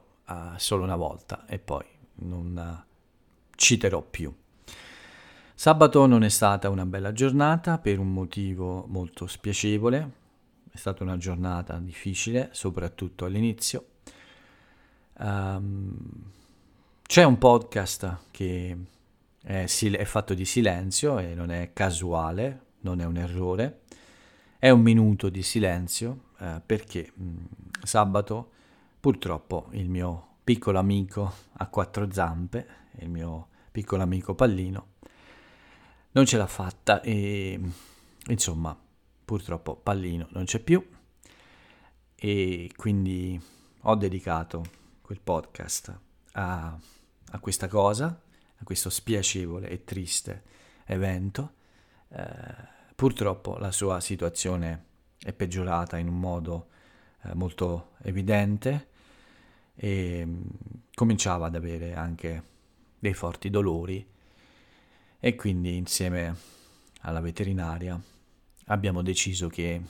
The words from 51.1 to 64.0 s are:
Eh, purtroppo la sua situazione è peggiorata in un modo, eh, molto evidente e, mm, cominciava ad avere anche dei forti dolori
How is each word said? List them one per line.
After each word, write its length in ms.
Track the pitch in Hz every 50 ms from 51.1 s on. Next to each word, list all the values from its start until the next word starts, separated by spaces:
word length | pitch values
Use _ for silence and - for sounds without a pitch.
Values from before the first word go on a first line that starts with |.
| 92 90 92 98 95 - 143 156 - _ _ _ _ _ _ _ _ _ _ _
Eh, 640 | - - - - - - - - - - - - - - - _ _
purtroppo 640 | - - 131 - - 107 101 92 - - - 92 -
la 120 | 104 98
sua 300 | 92 - 101 98 92 90
situazione 840 | 85 - 101 90 87 85 85 - - 90 90 90 85 82 82 80 - _ _ _ _ _ _ _
è 140 | - - -
peggiorata 640 | - 101 87 87 95 90 92 87 85 87 85 - 85
in 100 | 85 87
un 100 | 87 90
modo, 500 | 90 90 87 87 82 85 - - - - _ _ _ _ _ _ _ _ _ _ -
eh, 120 | 90 87
molto 560 | 85 92 90 - - 90 87 85 85 82 - _ _ -
evidente 840 | - 92 95 95 98 107 104 101 101 104 104 - 127 135 147 143 - _ _ _ _ - - _ _ - - - _ _ _ _ _ _
e, 500 | - - 104 98 95 92 87 87 87 85
mm, 180 | 82 85 87 92 98 - - - - - - - _ _
cominciava 520 | - 120 113 113 101 - 127 90 87 82
ad 80 | 82 85
avere 400 | 85 80 85 85 80 82 85 87
anche 480 | 87 82 85 85 85 - 82 82 82 - - _ _ _ _ _ _ _ _ _ _
dei 140 | - 104 95
forti 380 | - - 87 85 - - 98
dolori 560 | 101 104 101 95 82 85 87 92 92 95